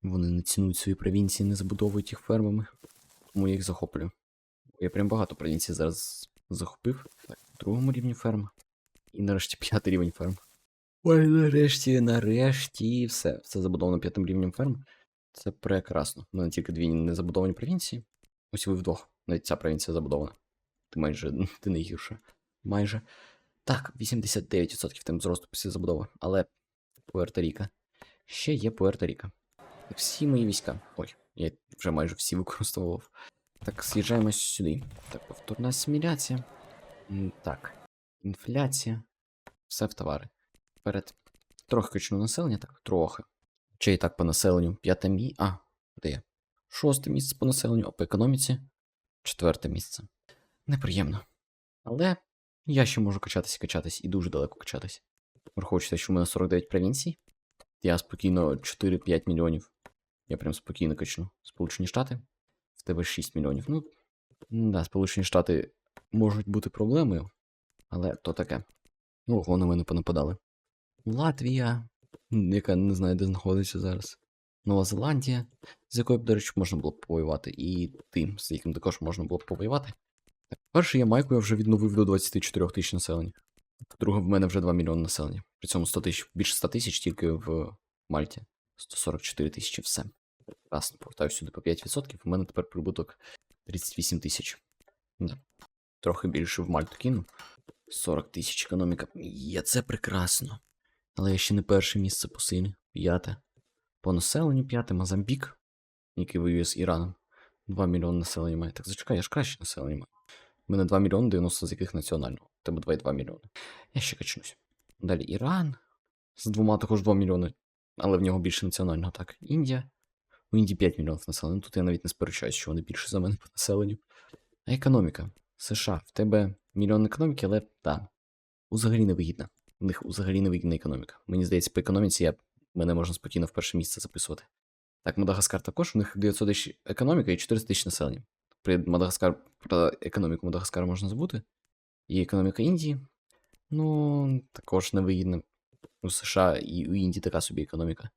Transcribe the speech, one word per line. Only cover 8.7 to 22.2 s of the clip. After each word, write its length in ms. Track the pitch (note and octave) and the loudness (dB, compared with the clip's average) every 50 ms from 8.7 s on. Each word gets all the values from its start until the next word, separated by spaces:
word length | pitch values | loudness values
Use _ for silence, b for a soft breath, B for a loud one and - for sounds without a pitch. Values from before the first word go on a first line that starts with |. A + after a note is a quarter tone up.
| _ _ _ _ _ _ _ _ _ | _ _ _ _ _ _ _ _ _
І 100 | - G2+ | -2 0
нарешті 340 | G2 G2+ F#2+ - - - - | 0 2 0 0 -4 -8 -8
п'ятий 320 | - - - G#2+ - G2 F#2 | -4 0 0 2 2 4 4
рівень 200 | F#2 F2 E2+ - | 4 2 2 -2
ферм. 240 | - E2+ F2+ F#2 F2+ - _ _ _ _ _ _ _ _ _ _ _ _ | -4 -4 -4 -4 -6 -10 _ _ _ _ _ _ _ _ _ _ _ _
Ой, 240 | E3+ E3 D#3+ D#3 | 6 8 8 8
нарешті, 720 | D#3 D#3 D#3+ D#3 D3+ C#3 D3 D3 C#3+ C#3 - - C3+ C3 B2+ | 8 8 8 6 6 6 8 6 6 6 2 2 4 4 6
нарешті, 1040 | A#2+ A#2 A#2 A#2 A2+ G#2 A2 A#2+ B2+ C3+ C3+ C3+ C3+ - _ - A2+ A2 A#2+ B2 B2 | 6 6 4 4 4 4 4 6 6 4 4 2 -2 -6 _ -2 -2 0 0 0 0
все. 340 | A#2 - - - E2 - - - | -2 -2 -2 -2 -2 -2 -2 -8
Все 180 | - - G2 F2+ | -6 -4 -2 0
забудовано 380 | F#2 F#2 F2 F2+ F2+ F2+ E2+ | 0 0 2 2 2 2 2
п'ятим 260 | - F2 - - F#2+ | 0 -2 -2 -2 0
рівнем 260 | F2 F#2 F#2+ F#2 F#2 F2 | 0 2 0 0 0 0
ферм. 320 | - C3 C#3 B2+ - C3+ b b b b b _ _ _ _ _ | -2 -2 -2 -2 -4 -6 b b b b b _ _ _ _ _
Це 180 | - - G2+ | -8 -8 -8
прекрасно. 760 | - _ - - G2 F#2 F2+ - D#3+ - C#2+ - - - - _ - | -8 _ -2 0 0 0 0 0 -2 -2 -2 -2 -6 -10 -16 _ -4
У 40 | |
мене 140 | F#2 F2+ E2 | -2 -2 0
тільки 220 | - - E2 - E2+ | -2 -2 -4 -4 -2
дві 160 | D#2+ E2+ E2 | 0 0 2
незабудовані 640 | E2 E2 E2 E2+ E2+ E2+ F2+ F2 E2+ F#2+ F#2 F#2 F2+ | 2 2 2 0 0 -2 -2 -2 0 0 0 0 0
провінції. 520 | - - C#3 F3+ F3+ - - - A#2+ A#2 _ _ _ _ _ _ _ _ _ - | -2 -4 -2 -2 -2 -2 -4 -8 -10 -12 _ _ _ _ _ _ _ _ _ -8
Ось 140 | G#2 - | -6 -2
ви 80 | G2 F#2+ | -2 -2
вдвох. 360 | F#2 F2+ F2+ E2 - - _ _ _ _ | 0 0 -2 -2 -4 -6 _ _ _ _
Навіть 200 | - E2+ E2 - | -4 -4 -4 -2
ця 100 | - D#2 | -2 -4
провінція 360 | - - D#2+ D#2 D2+ - - E2 | -2 0 -2 -2 -2 -2 -2 -2
забудована. 400 | E2 D2+ C#2 C#2 C#2+ D2+ - - _ _ _ _ _ _ _ _ _ _ _ | -2 -2 -2 -2 -2 -4 -4 -10 _ _ _ _ _ _ _ _ _ _ _
Ти 100 | - D#2+ | -4 -2
майже, 320 | D#2 D2+ D2+ C#2 - D2 C#2 C2+ F#2 F2+ | -2 0 -2 -2 -4 -6 -2 -2 -4 -4
<laughs> 120 | - - | -4 -6
ти 100 | - G2+ | -4 -2
не 80 | F#2 E2 | -2 -2
гірше. 400 | E2 F2+ F#2 - - - A2 A2 | -2 -6 -8 -12 -12 -14 -14 -16